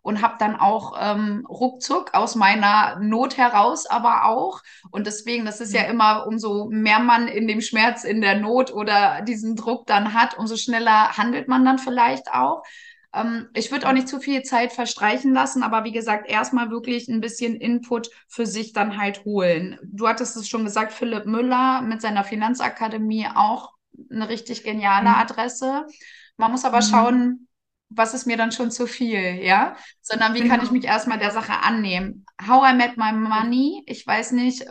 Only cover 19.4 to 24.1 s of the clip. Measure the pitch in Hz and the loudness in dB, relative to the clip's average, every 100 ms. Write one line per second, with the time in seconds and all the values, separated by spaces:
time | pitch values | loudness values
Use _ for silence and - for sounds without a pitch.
19.4 | 180 165 185 - - 202 220 226 233 226 | 2 0 -2 -10 -14 -2 -2 0 -4 -8
20.4 | 202 226 214 208 220 - 240 214 - 220 | -8 -4 -2 -2 -4 -6 -6 -4 -4 -2
21.4 | 254 254 262 262 233 226 220 208 190 214 | 0 2 2 0 -2 -4 -2 -2 -2 -2
22.4 | 220 254 - - 226 220 214 220 208 - | -2 -2 -4 -4 -6 -4 -2 -2 -2 2
23.4 | 208 233 - _ _ - - | 2 0 -8 _ _ -20 -12